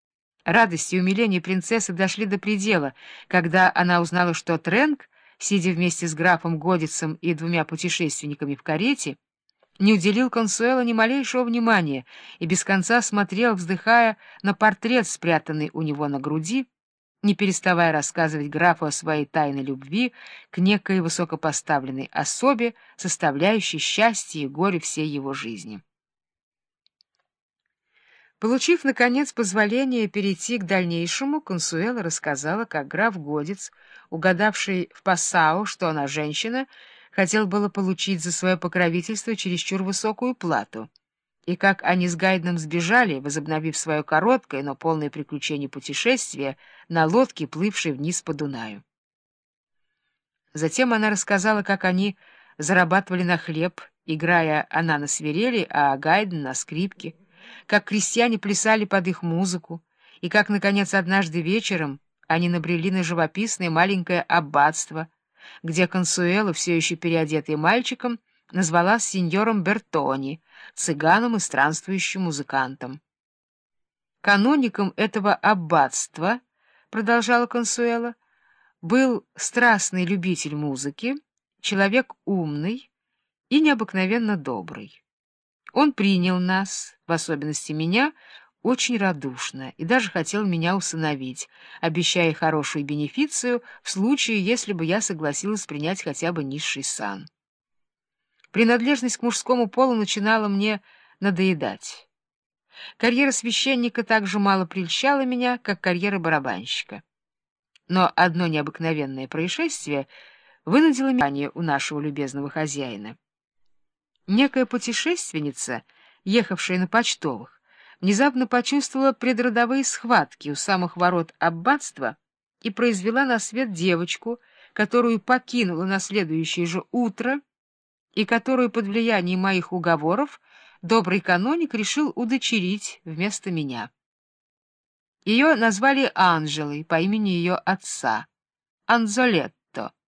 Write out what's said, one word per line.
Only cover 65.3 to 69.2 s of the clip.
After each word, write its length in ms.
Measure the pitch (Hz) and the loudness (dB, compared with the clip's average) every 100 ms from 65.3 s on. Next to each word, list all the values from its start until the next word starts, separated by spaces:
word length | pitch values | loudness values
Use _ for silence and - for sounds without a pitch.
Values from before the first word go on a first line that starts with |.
| _ - - | _ -20 -12
где 240 | 165 160 180 | -4 0 0
Консуэла, 640 | 185 175 - 175 190 214 | 0 -2 0 2 2 0
всё 220 | 165 - 170 | -2 0 0
ещё 200 | 160 165 | 0 -2
переодетая 640 | 175 165 156 156 147 151 | 0 0 0 -2 -2 0
мальчиком, 640 | 160 226 247 254 247 233 _ _ _ | 2 2 0 -6 -6 -8 _ _ _
назвала 480 | 180 175 170 175 220 | -2 2 4 4 2
сеньором 640 | - 190 | 0 -2